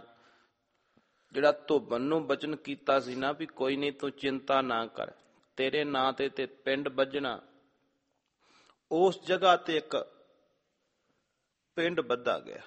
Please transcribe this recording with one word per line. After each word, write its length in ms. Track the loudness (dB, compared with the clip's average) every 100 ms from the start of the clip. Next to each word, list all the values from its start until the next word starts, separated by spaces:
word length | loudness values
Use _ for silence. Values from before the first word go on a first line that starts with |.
| -10 _ _ _ _ _ _ _ _ _ _ _ _
ਜਿਹੜਾ 200 | 2 2
ਧੋਬਨ 500 | 2 0 0 0 -2
ਨੂੰ 260 | 0 -2 0
ਬਚਨ 280 | -2 -4 -8
ਕੀਤਾ 440 | -8 -6 0 2
ਸੀ 160 | 0 -4
ਨਾ 160 | -4
ਵੀ, 140 | -4 -8
"ਕੋਈ 300 | -4 -2 0
ਨਹੀਂ, 160 | -2
ਤੂੰ 200 | -4 -8
ਚਿੰਤਾ 500 | -6 -4 -4 0 0
ਨਾ 240 | 2 -2 -4
ਕਰ, 260 | -6 -10 -12 _ _ _ -4
ਤੇਰੇ 260 | -2 0
ਨਾਂ 300 | 0 0 0
ਤੇ, 160 | 0 -2
ਤੇ 160 | -4 -8
ਪਿੰਡ 440 | -6 -2 -2 0
ਬੱਝਣਾ," 520 | 0 0 -2 -6 -6 -12 _ _ _ _ _ _ _ _ _ _ _ _ _ -4
ਉਸ 300 | 2 2 2
ਜਗ੍ਹਾ 360 | -2 2 6 4
ਤੇ 200 | 2 -2
ਇੱਕ 300 | 4 4 2 -10 _ _ _ _ _ _ _ _ _ _ _ _ _ _ _ -4
ਪਿੰਡ 260 | -2 0
ਬੱਧਾ 380 | -2 -2 -2 -2
ਗਿਆ 220 | -4 -16